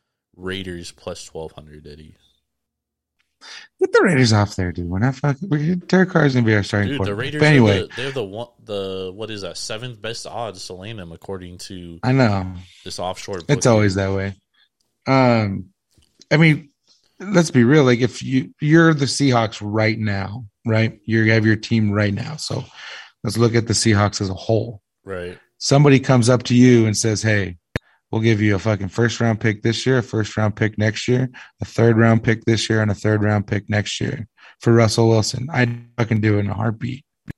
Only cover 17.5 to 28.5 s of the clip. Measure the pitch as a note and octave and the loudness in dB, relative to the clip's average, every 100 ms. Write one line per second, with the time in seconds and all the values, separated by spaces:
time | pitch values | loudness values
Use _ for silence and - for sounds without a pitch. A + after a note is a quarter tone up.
17.5 | B2+ A#2 D3+ C3 A#2+ B2+ - B2 C3 - | 4 6 6 6 4 0 -4 -4 -4 -4
18.5 | - D3+ D#3+ E3 D3+ C3+ - C#3+ A#2+ A2 | -6 2 6 6 4 -2 0 2 2 0
19.5 | - G#2 G#2+ A2 A2 G#2+ G2 G2 A2+ G#2+ | -4 -6 0 0 0 -4 -4 -6 -10 -16
20.5 | _ A#2 A2 A2 - - A2+ A2 A2+ G#2+ | _ -2 0 0 -4 -2 2 4 4 2
21.5 | G#2+ - A2+ G#2+ G2+ G#2 G2+ - D#3 - | 0 0 0 0 0 0 -2 -8 -10 -8
22.5 | A#2 - - - - - _ A2+ G#2 A#2 | -8 -10 -18 -18 -18 -20 _ -6 0 2
23.5 | A2+ A2+ G#2 A2+ G#2 G#2 - G2 F#2+ - | 2 0 0 2 2 2 -2 -6 -6 -2
24.5 | A2+ A2+ G#2 _ _ - F#2 F2 F#2 _ | -2 -2 -12 _ _ -14 -12 -12 -14 _
25.5 | - - C#3 D3 C3+ C3+ B2+ A2+ B2 - | -8 0 4 6 6 4 2 4 2 2
26.5 | B2 B2+ A#2+ A2 G2+ A2+ G#2 A2 G#2 F#2 | 6 6 6 4 0 -2 -2 0 -2 -2
27.5 | F2 _ - _ _ - A2 A2+ G#2+ G#2+ | -10 _ -14 _ _ -8 -2 0 2 2